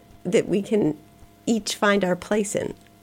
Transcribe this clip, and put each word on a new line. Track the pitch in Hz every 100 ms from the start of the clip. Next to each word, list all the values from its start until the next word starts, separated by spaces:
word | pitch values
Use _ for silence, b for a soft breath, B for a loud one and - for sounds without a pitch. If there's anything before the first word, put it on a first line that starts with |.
| - -
that | - 185 -
we | 196
can | 196 214 151 151 - - - - -
each | 226 - -
find | 208 202 185
our | 180
place | - 214 202 -
in. | - - - -